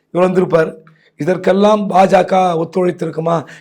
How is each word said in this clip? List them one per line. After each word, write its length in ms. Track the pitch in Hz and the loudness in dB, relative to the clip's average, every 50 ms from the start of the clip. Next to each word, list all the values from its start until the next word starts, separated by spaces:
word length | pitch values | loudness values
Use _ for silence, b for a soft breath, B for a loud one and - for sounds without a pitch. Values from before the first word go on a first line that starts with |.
| b _ | b _
இவர் 140 | - 175 185 | -2 0 0
வந்திருப்பார். 500 | 185 180 190 180 147 156 180 160 - - - _ b b b b b b | 2 2 0 0 2 2 0 0 0 -6 -14 _ b b b b b b
இதற்கெல்லாம் 720 | - 147 175 185 185 - 185 185 196 202 214 214 208 202 175 | -8 -4 -4 -4 -2 0 0 0 2 2 2 2 2 0 0
பாஜக 720 | 175 185 196 165 196 185 - - 190 185 185 180 170 160 165 | 2 2 4 4 4 2 2 2 0 0 0 0 -2 -4 -6
ஒத்துழைத்திருக்குமா? 840 | 165 - - - 180 - - 151 196 - 160 160 170 170 156 131 B B B | -4 -4 -2 -2 -2 -2 -4 -8 -8 -6 -6 -4 -2 -4 -4 -4 B B B